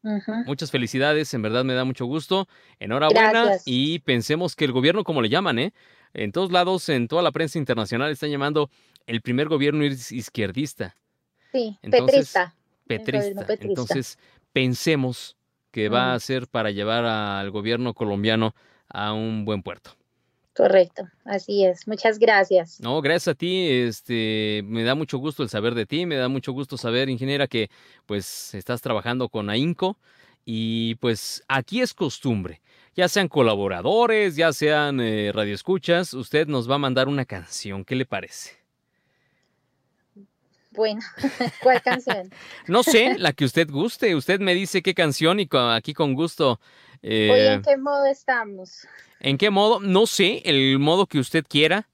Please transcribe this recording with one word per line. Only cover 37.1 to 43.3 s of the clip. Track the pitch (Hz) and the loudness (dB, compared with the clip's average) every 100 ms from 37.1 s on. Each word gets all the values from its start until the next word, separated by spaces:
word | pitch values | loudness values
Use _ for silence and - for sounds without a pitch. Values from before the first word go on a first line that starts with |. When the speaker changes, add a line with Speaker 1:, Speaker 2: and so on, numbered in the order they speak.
| 143 123 | -2 -4
Speaker 2:
canción. | 95 85 - 104 98 | -10 -12 -12 -10 -10
¿Qué | 98 | -6
le | 127 131 | -6 -4
parece? | 98 - - - _ _ _ _ _ _ _ _ _ _ _ _ _ _ _ _ 208 202 _ _ _ _ | -8 -10 -16 -18 _ _ _ _ _ _ _ _ _ _ _ _ _ _ _ _ -20 -20 _ _ _ _
Speaker 1:
Bueno, | 214 220 214 - - | -2 -2 -2 -10 -6
<laughs> | 269 - 233 - | -6 -4 -6 2
¿cuál | 247 247 | 4 4
canción? | - 247 262 220 185 - - | 2 -2 -2 -4 -4 -18 -20
Speaker 2:
<laughs> | - - | -16 2
No | 196 | 4
sé, | 254 240 254 262 | 6 6 6 2
la | 165 | 0